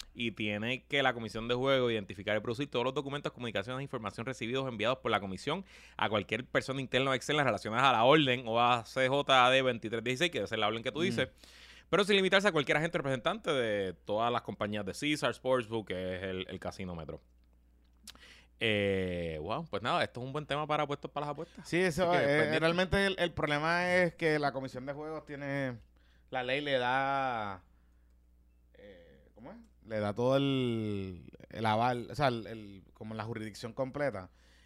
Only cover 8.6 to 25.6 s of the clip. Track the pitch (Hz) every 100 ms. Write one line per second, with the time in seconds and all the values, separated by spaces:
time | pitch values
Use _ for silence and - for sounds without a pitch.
8.6 | 120 120 113 131 131 139 139 131 123 131
9.6 | 127 117 110 113 117 127 175 127 98 110
10.6 | 104 113 127 143 185 117 131 - - -
11.6 | - - - 170 202 202 185 196 202 156
12.6 | 139 151 165 165 139 131 160 220 185 139
13.6 | 117 104 95 85 - 104 117 120 - 101
14.6 | 107 107 95 - 147 147 131 110 127 127
15.6 | 107 113 95 92 92 92 95 92 - 92
16.6 | 104 - 92 85 73 78 - _ _ _
17.6 | _ _ _ _ - - - - - -
18.6 | 113 104 101 95 92 87 85 78 82 135
19.6 | 165 98 120 165 110 120 131 147 143 143
20.6 | 151 151 143 143 151 147 147 147 170 -
21.6 | - 165 185 156 175 175 143 147 151 156
22.6 | 165 175 185 196 196 - 175 - 156 147
23.6 | 160 175 180 180 175 - 165 151 143 131
24.6 | 131 127 135 143 156 156 147 143 143 143